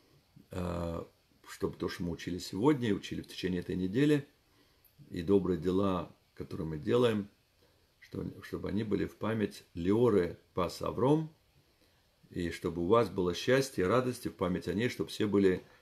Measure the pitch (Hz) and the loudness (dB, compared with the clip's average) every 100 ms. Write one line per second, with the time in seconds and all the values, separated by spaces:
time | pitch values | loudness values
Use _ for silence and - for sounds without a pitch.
0 | _ _ _ - - 92 90 87 85 85 | _ _ _ -20 -12 -8 -4 -4 -4 -6
1 | - _ _ _ - - 87 - 92 - | -10 _ _ _ -20 -6 -6 -4 -6 -4
2 | 87 82 - 87 - 92 127 147 120 95 | -6 -6 -6 -8 -6 0 2 2 0 -2
3 | - - - - 92 90 87 90 92 110 | -2 -10 -10 -6 -4 -2 -2 -2 -2 2
4 | 147 147 - _ _ _ _ _ _ _ | 2 2 0 _ _ _ _ _ _ _
5 | - 92 82 101 87 87 87 92 98 90 | -12 -6 4 4 4 0 2 2 2 0
6 | 80 - _ - - - 80 78 90 120 | -4 -12 _ -16 -12 -8 -6 -6 0 2
7 | 123 107 101 _ _ _ _ _ _ _ | 4 2 -2 _ _ _ _ _ _ _
8 | - 95 90 92 - 87 90 95 110 95 | -14 -8 -8 -10 -10 -8 -4 -4 -2 -2
9 | 90 - 107 110 101 - - 87 85 107 | -2 -4 -4 -2 -2 -6 -16 -6 2 4
10 | 123 101 87 - _ - 85 - 82 80 | 6 4 2 -4 _ -4 -4 -2 -6 0
11 | 123 156 156 - _ _ _ _ _ _ | 2 2 0 -12 _ _ _ _ _ _
12 | _ _ - 90 87 - 92 82 87 117 | _ _ -14 -6 -6 -4 -4 -2 4 4
13 | 107 98 90 87 - 131 135 - 92 104 | 4 0 0 0 2 2 2 0 2 2
14 | 123 120 - - 90 90 - 87 123 - | 0 -4 -8 -4 -2 -2 -2 -2 -2 -2
15 | - - 107 101 95 90 - - | -6 -2 2 4 6 4 -4 -20